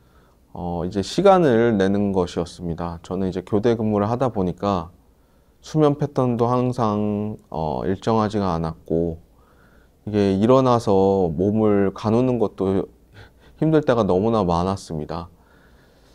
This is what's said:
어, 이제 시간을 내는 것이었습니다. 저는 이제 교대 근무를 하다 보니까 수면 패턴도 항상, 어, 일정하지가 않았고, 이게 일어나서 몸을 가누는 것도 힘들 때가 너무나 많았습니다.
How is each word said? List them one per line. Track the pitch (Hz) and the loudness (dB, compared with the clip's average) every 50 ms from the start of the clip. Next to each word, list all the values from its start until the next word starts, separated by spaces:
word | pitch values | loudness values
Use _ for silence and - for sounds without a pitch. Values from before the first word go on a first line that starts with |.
| _ _ _ _ _ _ _ _ _ _ | _ _ _ _ _ _ _ _ _ _
어, | - - 87 87 87 85 82 | -16 -12 -10 -8 -6 -6 -6
이제 | 90 87 101 | -4 -4 -6
시간을 | 92 - - - 180 202 190 185 170 143 117 110 117 120 113 | -6 -4 -4 4 6 6 6 8 6 4 4 4 4 4 2
내는 | 98 95 98 101 101 101 101 | 2 2 2 0 0 -2 0
것이었습니다. | 95 95 87 85 - 95 85 - - - 87 85 80 85 85 85 85 85 | 0 -2 -2 -2 -4 -6 -6 -6 -10 -10 -8 -8 -8 -6 -8 -8 -8 -12
저는 | - - 92 92 95 92 | -10 -8 -6 -4 -4 -4
이제 | 90 92 90 | -4 -6 -6
교대 | - 113 101 104 120 117 | -2 -2 0 2 2 0
근무를 | 113 107 110 107 101 101 104 | 0 0 0 0 0 0 0
하다 | 123 120 139 123 | -2 -2 -2 -4
보니까 | - 104 92 90 82 - - 101 101 90 80 85 - _ _ _ _ _ _ _ _ _ _ _ _ _ | -2 -2 -2 -2 -4 -4 -4 -2 -2 -2 -4 -8 -16 _ _ _ _ _ _ _ _ _ _ _ _ _
수면 | - - - 156 151 147 143 143 | -18 -4 0 2 2 2 2 0
패턴도 | 151 143 - 139 127 127 120 113 120 | -4 -4 -2 -2 0 0 0 0 0
항상, | 117 123 123 123 127 123 - 117 107 104 104 107 104 104 104 104 107 107 - _ _ | 0 2 0 0 -2 -2 -2 -2 0 0 0 -2 -2 -2 -4 -4 -6 -8 -12 _ _
어, | - 76 80 78 67 64 58 | -6 -6 -4 -4 -4 -4 -4
일정하지가 | 82 98 95 - 120 110 110 107 101 107 104 98 92 85 | -4 -4 -4 -2 0 0 0 0 0 -2 -2 -2 -2 -2
않았고, | 82 82 82 80 - - - 80 82 85 85 80 82 - _ _ _ _ _ _ _ _ _ _ - _ _ _ _ _ | -2 -4 -6 -8 -10 -8 -4 -2 -2 -2 -2 -6 -10 -16 _ _ _ _ _ _ _ _ _ _ -20 _ _ _ _ _
이게 | 104 104 104 101 98 | -4 0 0 2 2
일어나서 | 95 95 107 117 127 135 131 127 120 117 113 113 98 95 95 98 98 98 92 85 78 | 2 2 4 4 4 4 4 4 2 2 2 2 2 4 4 2 2 2 0 -2 -2
몸을 | 80 92 104 104 110 110 107 104 101 98 95 | -2 0 0 0 2 2 2 2 2 0 0
가누는 | 95 - - 107 110 120 127 127 123 117 | -2 -4 -2 0 0 2 2 0 0 -2
것도 | 110 95 - - 95 98 98 95 - - - _ _ _ _ - - - _ _ _ - - - | -2 -4 -2 -2 -2 0 0 -2 -2 -6 -12 _ _ _ _ -20 -20 -20 _ _ _ -20 -6 -2
힘들 | 156 160 156 151 | 0 2 2 2
때가 | - - 123 117 107 | 2 2 2 2 2
너무나 | 92 90 92 104 113 113 110 98 | 2 2 2 2 2 0 0 0
많았습니다. | 87 85 85 87 95 98 95 - - 85 76 76 73 78 82 87 85 - _ _ _ _ _ _ _ _ _ _ _ _ _ _ _ | 0 0 0 0 -2 -4 -6 -8 -10 -10 -10 -8 -8 -10 -12 -12 -14 -20 _ _ _ _ _ _ _ _ _ _ _ _ _ _ _